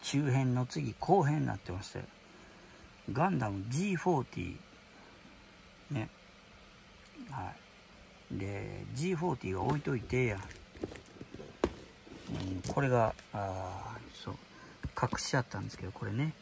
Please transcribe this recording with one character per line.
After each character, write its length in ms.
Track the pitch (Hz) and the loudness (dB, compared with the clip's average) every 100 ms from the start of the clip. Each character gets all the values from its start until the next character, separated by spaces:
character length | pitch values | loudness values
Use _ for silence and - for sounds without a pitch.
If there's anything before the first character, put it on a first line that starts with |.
中 260 | - 139 147 | 2 2 4
編 240 | 127 131 | 4 4
の 140 | 123 123 | 4 2
次、 260 | - 131 - | 0 -2 -2
後 240 | - 190 | 6 6
編 160 | 143 151 | 8 4
に 80 | 131 | 2
な 80 | 104 | -2
っ 20 | |
て 140 | - | -4
ま 100 | 90 | -6
し 80 | 95 | -6
て。 120 | 92 90 - - - - - - - - - - | -8 -10 -14 -20 -20 -20 -20 -20 -20 -20 -16 -6
ガ 180 | 107 175 | 2 4
ン 100 | 170 | 4
ダ 100 | 110 | 0
ム 160 | 98 101 | -2 -2
ジ 240 | 131 202 | 0 2
ー 20 | 175 | 2
フ 220 | - 160 | 4 4
ォ 40 | |
ー 40 | 120 | 2
テ 160 | - | -4
ィ 140 | 87 90 - - - - - - - - - - - - - | -6 -6 -14 -20 -20 -20 -20 -20 -20 -20 -20 -20 -20 -20 -6
ー。 40 | 117 | -4
ね。 140 | - - - - - - - - - - - 330 247 | -4 -10 -20 -20 -20 -20 -20 -20 -20 -20 -20 -16 -10
は 200 | 135 95 - - - - - - - - | -8 -8 -10 -18 -20 -20 -20 -20 -20 -8
い。 60 | - | -6
で、 480 | 98 101 101 98 98 | -4 -4 -6 -8 -8
ジ 200 | 117 170 | -2 0
ー 20 | 175 | 2
フ 160 | 175 | 2
ォ 20 | |
ー 40 | 131 | 0
テ 100 | - | -2
ィ 20 | |
ー 60 | 95 | 0
は 80 | |
置 160 | 110 147 | 2 2
い 20 | |
と 140 | 143 135 | 2 0
い 60 | |
て 240 | - 127 127 | 2 2 2
や。 120 | 98 - - - - - - - - - - - - - - - - - - - | 2 -6 -14 -16 -10 -10 -10 -16 -16 -16 -14 -16 -2 -2 -2 -16 -20 -20 -18 -8
う 400 | 101 95 92 - | -6 -4 -4 -2
ん、 20 | |
こ 80 | - | 2
れ 100 | 139 | 4
が、 260 | 123 110 - - | 6 4 2 -8
あ 640 | 107 98 95 92 92 - 113 - | -4 -4 -4 -4 -6 -8 -10 -14
ー、 100 | - | -12
そ 60 | - | -10
う。 60 | - - - - - - - | -10 -10 -20 -20 -10 -8 0
隠 160 | - - | 0 0
し 120 | - | 2
ち 60 | 139 | 2
ゃ 20 | |
っ 60 | 120 | 0
た 80 | 101 | -4
ん 80 | 104 | -6
で 60 | |
す 80 | - | -6
け 80 | 92 | -8
ど、 40 | |
こ 140 | - 107 | -6 -4
れ 60 | |
ね 240 | 104 151 - | 0 0 -2